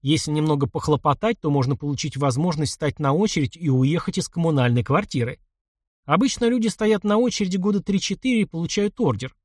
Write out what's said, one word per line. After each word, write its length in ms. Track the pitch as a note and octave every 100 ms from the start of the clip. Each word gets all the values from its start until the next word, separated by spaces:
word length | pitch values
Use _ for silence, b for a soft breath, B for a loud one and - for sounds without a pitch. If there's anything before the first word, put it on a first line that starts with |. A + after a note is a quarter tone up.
Если 300 | C3+ D3+ -
немного 360 | D3+ D#3 C#3+ C#3
похлопотать, 720 | D3+ - C#3 D#3 C3+ A3 -
то 100 | D#3
можно 280 | C#3+ B2+ C3
получить 400 | D3 C3+ D3+ C3+
возможность 560 | C#3 B2 F3 D3+ C#3+
встать 260 | - D3 -
на 140 | C#3+
очередь 420 | D3+ G#3+ - C3+ -
и 140 | E3
уехать 480 | C3 C3 E3 - F#3
из 100 | -
коммунальной 560 | E3+ E3 D3 B2 A#2+
квартиры. 560 | - D3 G#3 - A#2 - _ _ _ _ _ _
Обычно 460 | - D#3+ B3+ - A#3
люди 180 | B3 A3
стоят 380 | - G#3+ G#3 G#3
на 100 | G#3
очереди 400 | B3 - G3 F#3+
года 260 | G3 G3+
три-четыре 600 | - G3 - G3 C4 A#3
и 40 | G3
получают 540 | E3 E3+ - G3+ -
ордер. 340 | G3+ G#2+ B2+ _